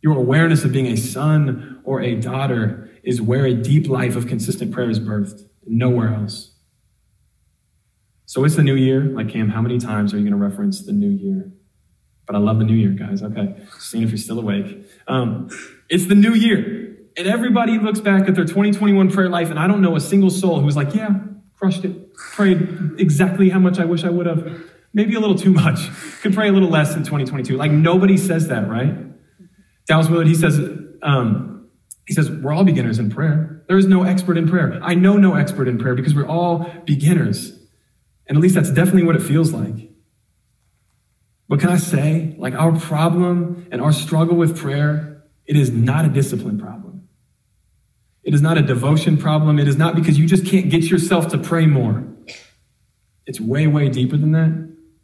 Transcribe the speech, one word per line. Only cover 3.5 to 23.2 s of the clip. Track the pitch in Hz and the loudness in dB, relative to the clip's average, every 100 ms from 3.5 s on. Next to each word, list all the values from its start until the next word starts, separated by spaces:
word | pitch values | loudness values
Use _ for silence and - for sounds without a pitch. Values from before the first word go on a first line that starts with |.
deep | 117 117 147 135 | 0 2 2 2
life | 131 127 | -2 -2
of | 120 120 | -4 -4
consistent | - - - - | -6 -4 -6 -6
prayer | - 120 | -4 -4
is | 104 | -4
birthed, | 107 104 98 - - _ - | -4 -4 -6 -8 -20 _ -6
nowhere | 113 127 120 110 | -2 0 0 0
else. | 104 104 - - _ _ _ _ _ _ _ _ _ _ _ _ _ _ _ _ _ _ | -2 -6 -10 -18 _ _ _ _ _ _ _ _ _ _ _ _ _ _ _ _ _ _
So | - | 0
it's | 143 160 | 0 2
the | |
new | 143 | 2
year. | 135 131 131 | 2 2 2
Like, | 143 120 104 | 0 -4 -6
Cam, | 113 110 | -2 -2
how | 110 | -2
many | 117 123 | -2 -2
times | 120 107 101 | -4 -4 -2
are | 104 | -2
you | |
gonna | 104 101 | -2 0
reference | 101 98 101 - | -2 -2 -4 -4
the | - | -4
new | 104 202 | -2 0
year? | 196 196 190 185 - _ _ _ _ _ _ - | -2 -4 -6 -8 -18 _ _ _ _ _ _ -8
But | |
I | 98 | -2
love | 104 113 | 0 2
the | |
new | 110 | 2
year, | 113 101 | 2 2
guys. | 95 101 98 | -2 -4 -8
Okay, | 107 110 190 - - - | -8 -6 -6 -8 -20 -20
seeing | - 113 | -12 -4
if | 110 | -4
you're | 101 | -4
still | - 113 | -6 -8
awake. | 107 101 95 - - _ - | -4 -4 -6 -12 -20 _ -6
Um, | 127 117 - - - - - _ | -4 -2 -6 -10 -16 -20 -20 _
it's | 180 180 | -2 2
the | 202 | 4
new | 214 | 6
year. | 226 226 202 - - - - - - | 4 4 2 -2 -8 -12 -18 -20 -8
And | 180 | -2
everybody | 226 247 208 226 220 | 0 2 0 2 0
looks | 208 202 | 0 -2
back | 208 190 190 | 2 2 2
at | |
their | 180 | 2
twenty | 165 196 208 | 0 0 0
twenty-one | 196 202 196 185 | 2 2 4 4
prayer | 196 185 | 2 0
life, | 175 165 | 0 -4
and | 151 | -2
I | 175 | 0
don't | 202 | 2
know | 185 | 2
a | 156 | 2
single | - 196 190 | 0 2 2
soul | - 185 156 | 2 0 0
who | 143 | 0
was | |
like, | 143 143 | 0 -2
"Yeah, | 214 220 196 - - _ _ | -4 -2 -4 -4 -18 _ _
crushed | 190 - | -4 -2
it. | 185 175 - | -6 -10 -16
Prayed | - - - 202 170 - - 160 - | -20 -20 -2 2 2 0 -4 -6 -2
exactly | 165 143 | 0 2